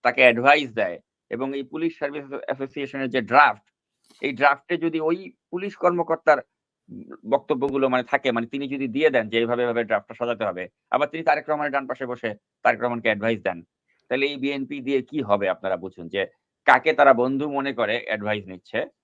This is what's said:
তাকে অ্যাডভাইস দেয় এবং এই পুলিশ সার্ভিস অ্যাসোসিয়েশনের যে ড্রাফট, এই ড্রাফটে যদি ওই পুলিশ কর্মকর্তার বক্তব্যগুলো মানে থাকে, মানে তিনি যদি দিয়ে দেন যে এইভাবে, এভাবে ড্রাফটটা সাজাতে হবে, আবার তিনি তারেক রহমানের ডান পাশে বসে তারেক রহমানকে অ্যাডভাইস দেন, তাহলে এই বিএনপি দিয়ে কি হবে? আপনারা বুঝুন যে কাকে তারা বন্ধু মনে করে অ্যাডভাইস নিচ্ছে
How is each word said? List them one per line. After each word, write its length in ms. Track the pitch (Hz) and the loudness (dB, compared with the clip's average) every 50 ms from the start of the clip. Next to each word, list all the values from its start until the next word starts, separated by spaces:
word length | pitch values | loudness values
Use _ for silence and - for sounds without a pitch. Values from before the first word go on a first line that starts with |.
| _ | _
তাকে 160 | 123 120 135 | 0 2 6
অ্যাডভাইস 480 | 131 123 117 117 123 139 143 151 147 123 110 | 6 6 6 6 6 6 6 4 2 -4 -2
দেয় 240 | 117 101 90 87 - _ _ _ _ _ _ | -2 -2 -2 -2 -8 _ _ _ _ _ _
এবং 160 | - 117 131 135 139 | -8 -6 -6 -6 -6
এই 80 | 139 135 | -8 -8
পুলিশ 280 | 131 156 156 165 165 165 | -8 -8 -4 -4 -4 -4
সার্ভিস 280 | - 151 143 143 151 139 135 139 - - | -4 -8 -8 -8 -10 -12 -10 -12 -12 -6
অ্যাসোসিয়েশনের 680 | - 135 135 135 139 _ 147 139 131 - 135 135 127 | -6 -6 -6 -6 -10 _ -10 -10 -8 -6 -6 -6 -2
যে 120 | 113 131 | -2 -2
ড্রাফট, 440 | 110 - 120 139 147 127 107 107 _ _ _ _ _ _ _ _ _ _ - _ | -2 4 6 6 6 6 4 -2 _ _ _ _ _ _ _ _ _ _ -14 _
এই 100 | - 143 | -6 -6
ড্রাফটে 440 | 135 117 139 143 143 139 _ _ 175 | -2 4 4 4 4 2 _ _ -4
যদি 220 | 165 165 165 160 160 | -2 -2 -2 -2 0
ওই 180 | 160 156 170 190 190 - _ _ _ _ | -2 -2 -2 -2 -6 -16 _ _ _ _
পুলিশ 240 | - 180 190 202 190 | -10 -8 -8 -8 -6
কর্মকর্তার 640 | - - 180 175 175 165 - 165 160 _ 156 151 131 - _ _ _ _ _ _ _ _ - - 98 - - - - _ 107 | 0 0 0 2 2 0 -2 -2 0 _ 4 4 4 2 _ _ _ _ _ _ _ _ -20 -18 -18 -18 -18 -20 -16 _ -2
বক্তব্যগুলো 560 | 123 139 - - 151 127 135 139 135 139 143 143 | -2 -2 0 -2 -2 0 0 -2 0 0 0 2
মানে 140 | 127 127 120 | 2 0 0
থাকে, 260 | - - 139 - 131 | 0 -2 0 0 0
মানে 160 | - 120 117 | 0 0 -2
তিনি 180 | 117 - 139 143 | -4 -6 -8 -6
যদি 200 | 135 139 139 139 | -6 -6 -6 -6
দিয়ে 220 | 127 110 139 156 151 | -4 -2 2 2 4
দেন 160 | 131 120 110 110 | 4 2 0 0
যে 80 | 113 117 | 0 0
এইভাবে, 220 | 117 117 120 120 123 | 0 0 0 0 0
এভাবে 200 | 120 113 117 117 | 0 0 -2 -2
ড্রাফটটা 320 | 104 113 101 - _ - | 0 -2 -2 -2 _ -8
সাজাতে 280 | - 120 120 117 101 110 | -6 -4 -4 -4 -4 -4
হবে, 180 | 101 90 90 90 87 _ _ _ _ | -6 -4 -6 -10 -12 _ _ _ _
আবার 160 | - 127 147 143 | 0 0 0 -2
তিনি 140 | - 156 160 | -4 -4 0
তারেক 220 | 160 147 151 147 | 0 0 0 0
রহমানের 260 | - 151 147 147 147 135 | -4 -4 -2 -2 -2 -2
ডান 120 | 139 135 | -4 -4
পাশে 180 | 127 131 - 131 | -4 -8 -8 -6
বসে 240 | 123 123 120 - 113 104 104 _ _ _ _ | -8 -8 -6 -6 -8 -8 -8 _ _ _ _
তারেক 180 | _ 120 117 107 | _ 0 0 2
রহমানকে 280 | 120 123 120 117 113 113 | -2 -4 -4 -2 0 -2
অ্যাডভাইস 300 | 107 101 107 113 113 101 | -2 0 0 -2 -2 -2
দেন, 160 | 90 95 87 85 82 _ _ _ _ _ _ _ _ _ | -2 -4 -4 -4 -12 _ _ _ _ _ _ _ _ _
তাহলে 140 | 120 135 139 | -2 0 0
এই 120 | 143 147 | -2 -2
বিএনপি 400 | 135 127 143 143 139 135 127 151 143 | -4 -4 -4 -4 -4 -6 -8 -8 -8
দিয়ে 180 | 123 131 139 131 | -4 -2 -2 -2
কি 180 | 127 _ 147 151 | -2 _ -6 -6
হবে? 240 | 127 104 101 101 101 95 | 0 0 0 2 2 -2
আপনারা 260 | 90 - - 95 92 | -2 -2 -2 -4 -4
বুঝুন 280 | 87 87 95 - - 87 | -4 -6 -12 -12 -14 -14
যে 140 | 82 85 98 95 - _ _ _ _ _ _ _ | -6 -4 -4 -4 -4 _ _ _ _ _ _ _
কাকে 240 | - 127 127 - 156 151 | 4 4 6 4 0 4
তারা 200 | 143 139 131 131 | 6 6 6 8
বন্ধু 320 | 117 123 131 139 135 147 151 | 6 4 0 0 -2 -4 -4
মনে 220 | 143 139 135 139 127 | -4 -4 -4 -4 -2
করে 220 | 110 113 104 110 120 - | -2 -2 0 -2 -4 -4
অ্যাডভাইস 380 | - 107 104 101 107 107 104 95 | -4 -6 -4 -2 -4 -4 -4 -6
নিচ্ছে 340 | 95 92 87 _ - - 113 151 - _ _ | -12 -16 -16 _ -6 -6 -6 -6 -6 _ _